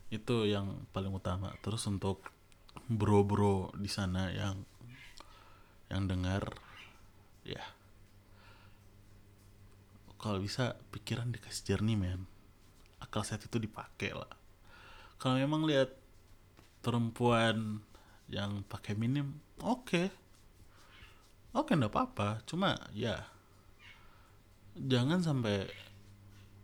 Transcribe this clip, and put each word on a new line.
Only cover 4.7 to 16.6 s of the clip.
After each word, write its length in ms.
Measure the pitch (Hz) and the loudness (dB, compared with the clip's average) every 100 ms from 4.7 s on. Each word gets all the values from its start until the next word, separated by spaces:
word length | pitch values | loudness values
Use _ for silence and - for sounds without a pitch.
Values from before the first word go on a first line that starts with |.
| - 120 123 - - - - - - - - - | -18 -20 -18 -18 -18 -20 -20 -20 -20 -20 -20 -6
yang 160 | 95 95 | -2 2
dengar, 480 | 92 90 98 - - - - - - - - - - | 2 2 0 -2 -8 -16 -20 -20 -20 -20 -20 -20 -18
ya, 200 | - - - - - - - - - - - - - - - - - - - - - - - - - - - - | -12 -10 -10 -16 -20 -20 -20 -20 -20 -20 -20 -20 -20 -20 -20 -20 -20 -20 -20 -20 -20 -20 -20 -20 -20 -20 -20 -8
kalau 160 | 110 98 | -2 -2
bisa 400 | 101 - 120 - - | -2 0 -2 -2 -12
pikiran 400 | - - 117 120 | -14 -6 -4 -4
dikasih 400 | 113 - - - | -6 -8 -8 -2
jernih, 240 | 98 107 107 | 0 2 2
men. 240 | 92 90 92 - - - - - - - | 0 -4 -8 -16 -20 -20 -20 -20 -20 -18
Akal 240 | - 110 104 | -6 -4 -4
sehat 160 | 110 | -6
itu 140 | - 117 | -2 -2
dipakai 560 | 107 - - - 95 | -2 -8 -14 -6 -6
lah. 160 | 78 - - - - - - - - - - | -6 -10 -16 -20 -20 -20 -20 -20 -20 -20 -4
Kalau 240 | 131 262 | 0 2
memang 240 | 139 156 156 | 2 2 4
lihat 240 | 139 131 - - - - - - - | 4 4 0 -20 -20 -20 -20 -20 -20